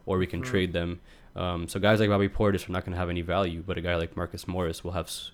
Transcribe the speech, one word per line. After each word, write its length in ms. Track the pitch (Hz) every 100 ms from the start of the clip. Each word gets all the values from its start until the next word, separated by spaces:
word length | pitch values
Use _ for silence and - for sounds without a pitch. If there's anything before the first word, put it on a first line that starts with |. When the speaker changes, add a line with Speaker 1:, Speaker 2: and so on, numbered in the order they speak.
| -
Speaker 1:
or 120 | 92
we 80 | 92
can 140 | 87
Speaker 2:
Mm-hmm. 100 | 85
Speaker 1:
trade 220 | 98 90
them. 260 | 85 87 85 - - - 90
Um, 300 | 90 87 85
so 100 | 98
guys 220 | 101 110
like 80 | 107
Bobby 200 | 101 98
Portis 400 | - 107 95 -
are 40 |
not 120 | 90
gonna 120 | 98 90
have 120 | 90
any 120 | 87
value, 400 | 85 90 92 85
but 140 | 87 87
a 20 |
guy 140 | 85
like 220 | 85 82 -
Marcus 320 | 85 95 -
Morris 340 | 92 85 82
will 80 | 87
have 160 | 87 80
s-, 240 | - -